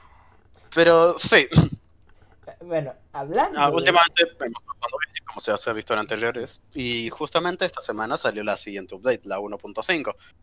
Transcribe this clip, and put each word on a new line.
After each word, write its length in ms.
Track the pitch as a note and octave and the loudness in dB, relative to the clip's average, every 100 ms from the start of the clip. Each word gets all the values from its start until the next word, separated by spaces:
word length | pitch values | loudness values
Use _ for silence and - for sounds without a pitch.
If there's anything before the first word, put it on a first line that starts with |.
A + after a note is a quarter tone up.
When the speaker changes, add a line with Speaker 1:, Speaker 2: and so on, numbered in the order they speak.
| _ _ _ _ _ _ _ | _ _ _ _ _ _ _
Speaker 1:
Pero 420 | E3 E3+ E3 E3+ E3 | 4 6 8 6 6
sí. 300 | - G3+ C3+ - - - _ _ _ _ _ _ - - | 6 6 6 4 4 -2 _ _ _ _ _ _ -20 -20
Speaker 2:
Bueno, 320 | F3 E3 C#3 - _ | -6 -6 -6 -12 _
hablando 460 | C#3+ C#3 G3+ E4+ D#4 | -12 -4 -2 -2 2
Speaker 1:
Ah, 120 | C#3+ | 0
Speaker 2:
de 60 | E3 | 2
Speaker 1:
últimamente 460 | F3+ F3 E3+ - | 2 4 4 2
hemos 380 | E3+ - B2+ A#2 | 0 -2 -10 -10
estado 140 | - - | -16 -12
jugando 220 | A#2+ C3+ C#3+ | -10 -8 -10
Virgin, 180 | - | -12
como 160 | - G2+ | -16 -8
se 300 | - G#2 - | -4 -4 -2
ha 20 | |
visto 220 | A2 - | -6 -2
en 60 | A2 | -4
anteriores, 640 | G#2+ G#2+ A#2 A#2+ A#2+ - _ | -2 -4 -4 -4 -10 -16 _
y 340 | D3 B2 A#2+ A2+ | -8 -4 -4 -6
justamente 540 | - D3+ E3+ F3 F3+ | -8 -2 0 0 -2
esta 160 | F3+ - | -6 -4
semana 380 | - G#2+ A2 D3 | -8 -6 -4 -2
salió 240 | B2 G#2 | -4 -4
la 140 | G#2+ G2 | -4 -4
siguiente 380 | - G2 F#2 | -6 -10 -12
update, 280 | F#2+ A#2+ A#2 | -6 -4 -4
la 140 | G2 G2 | -4 -8
uno 180 | G2+ G2+ | -8 -12
punto 240 | G#2 G#2 | -12 -8
cinco. 320 | A2 E3+ B2+ - - _ | -4 -4 -4 -10 -16 _